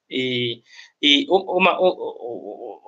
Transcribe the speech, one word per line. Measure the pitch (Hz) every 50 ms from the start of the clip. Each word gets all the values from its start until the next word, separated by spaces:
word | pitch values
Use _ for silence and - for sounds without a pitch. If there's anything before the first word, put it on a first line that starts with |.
| _ -
E, | 147 131 127 127 127 123 123 117 117 117 _ _ - - - _ _ -
e | 156 147 143 143 139
u-, | - 175 190 190 - 180
uma, | 180 185 180 147 -
u-, | 185
u-, | 180 - - 113 - - -
u-, | - 120 117 92 - 101 - - 117 110 98 - -